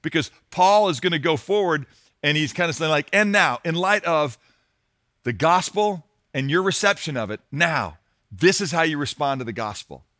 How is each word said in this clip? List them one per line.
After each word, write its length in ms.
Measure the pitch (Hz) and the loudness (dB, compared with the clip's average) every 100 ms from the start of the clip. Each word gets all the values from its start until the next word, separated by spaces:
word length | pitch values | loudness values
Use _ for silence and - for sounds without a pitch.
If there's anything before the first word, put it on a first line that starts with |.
because 300 | 160 165 131 _ _ | -2 -4 -4 _ _
Paul 380 | - 185 208 202 | 2 4 6 4
is 100 | 135 | 0
gonna 200 | 175 165 | -2 0
go 180 | 165 156 | 0 -2
forward 480 | - 208 185 151 127 _ _ _ | 0 0 2 -2 -4 _ _ _
and 160 | 147 151 | -2 0
he's 160 | 151 | -2
kinda 200 | - 170 | -2 -2
saying, 180 | 156 160 | 0 0
like, 180 | 147 - | 0 2
"And 200 | 196 208 | 2 2
now, 280 | 202 160 120 170 | 4 2 0 -4
in 100 | 165 | -2
light 280 | 185 208 | 0 0
of 340 | 170 156 143 - _ _ _ _ _ _ _ _ | 0 0 -2 -6 _ _ _ _ _ _ _ _
the 100 | 123 | -8
gospel 720 | 107 156 180 - 196 208 185 _ _ _ | 0 2 4 2 0 0 -2 _ _ _
and 180 | 135 135 | -6 0
your 100 | 165 | 0
reception 560 | 190 - 202 196 - 131 | 0 2 0 0 -4 -6
of 140 | 104 | -6
it, 100 | 107 _ | -8 _
now, 460 | 139 170 147 92 78 _ _ _ | -2 0 0 -4 -8 _ _ _
this 300 | 92 175 - | 0 2 2
is 100 | 185 | -2
how 120 | 165 | 0
you 140 | 165 151 | 0 -2
respond 420 | 139 - 143 135 | -6 -4 -4 -4
to 60 | 117 | -6
the 80 | |
gospel." 520 | 113 107 98 - 67 _ | -6 -8 -8 -16 -20 _